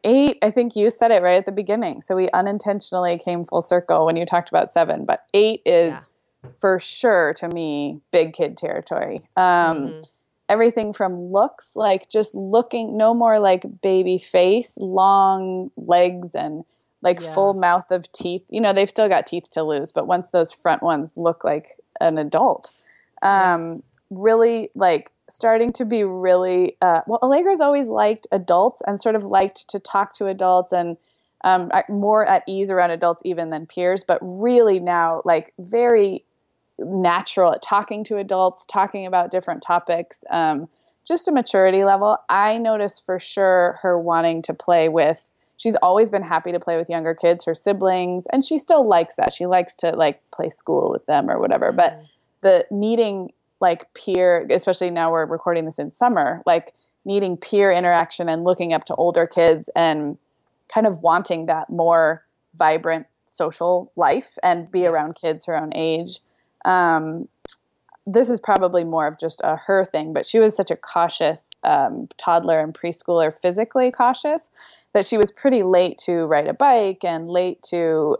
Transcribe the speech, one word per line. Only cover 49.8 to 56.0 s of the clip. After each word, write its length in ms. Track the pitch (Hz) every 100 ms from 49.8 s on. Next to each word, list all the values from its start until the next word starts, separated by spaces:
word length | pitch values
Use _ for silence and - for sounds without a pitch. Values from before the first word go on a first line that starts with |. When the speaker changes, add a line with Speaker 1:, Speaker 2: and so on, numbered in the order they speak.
| 170
Speaker 1:
like, 280 | - 160 165 _
play 180 | - 160
school 420 | - - 147 -
with 140 | - -
them 240 | 147 -
or 80 | -
whatever. 320 | - - -
But 220 | - 170
Speaker 2:
Mm-hmm. 100 | 156 156 _ _ _
Speaker 1:
the 260 | 190 180 -
needing, 640 | 202 214 233 214 196 185 - _ _
like, 320 | 185 170 - -
peer, 500 | - 185 180 170 -
especially 400 | 180 190 180 180
now 200 | 170 165
we're 140 | 165 156
recording 400 | 165 180 170 160
this 140 | -
in 100 | 147
summer, 540 | -